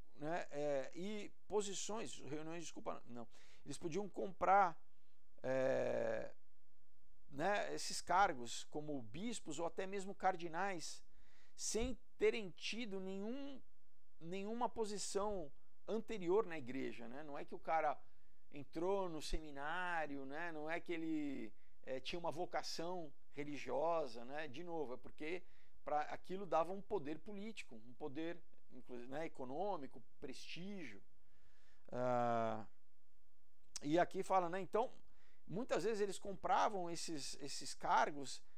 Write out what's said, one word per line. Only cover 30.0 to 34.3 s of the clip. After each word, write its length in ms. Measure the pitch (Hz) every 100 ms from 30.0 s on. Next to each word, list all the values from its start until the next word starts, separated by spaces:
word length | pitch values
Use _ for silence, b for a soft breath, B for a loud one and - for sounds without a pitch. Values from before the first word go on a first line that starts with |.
| - -
prestígio. 840 | 135 127 - 160 190 196 131 98 - - b b b b b b b
Ah, 760 | 123 127 123 120 117 113 110 101 - - - - - - - - - - -
e 180 | 143 170
aqui 240 | 165 185
fala, 260 | 185